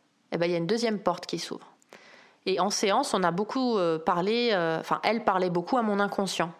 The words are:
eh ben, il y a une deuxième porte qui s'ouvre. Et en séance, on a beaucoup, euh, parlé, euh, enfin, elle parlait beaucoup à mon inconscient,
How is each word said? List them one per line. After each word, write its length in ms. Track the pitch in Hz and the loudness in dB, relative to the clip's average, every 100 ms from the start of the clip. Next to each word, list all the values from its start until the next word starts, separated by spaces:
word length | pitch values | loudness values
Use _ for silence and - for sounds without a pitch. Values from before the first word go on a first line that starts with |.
| _ _ - | _ _ -8
eh 80 | 170 | -2
ben, 80 | 170 | 0
il 60 | |
y 20 | |
a 40 | 170 | 0
une 80 | 170 | 0
deuxième 340 | 226 226 208 | 0 0 0
porte 260 | - 175 - | -2 -2 -6
qui 120 | 170 | -10
s'ouvre. 280 | - - - - _ - - - - _ | -8 -12 -16 -20 _ -20 -20 -20 -20 _
Et 140 | - 185 | -4 0
en 120 | 190 | 0
séance, 440 | 202 208 208 285 | 0 0 2 0
on 80 | 208 | 2
a 80 | 180 | 2
beaucoup, 480 | 170 208 262 254 226 | 0 -2 0 2 2
euh, 220 | 170 160 | 2 0
parlé, 500 | 160 175 190 233 240 | 0 0 2 2 2
euh, 300 | 202 165 160 | 2 2 -2
enfin, 180 | - 165 | -2 -2
elle 180 | - 226 | 0 0
parlait 260 | 226 190 180 | 2 2 2
beaucoup 280 | 175 175 262 | 0 0 0
à 60 | |
mon 180 | 220 202 | 2 0
inconscient, 500 | 202 - 196 - 165 - | 0 -2 -4 -2 -4 -4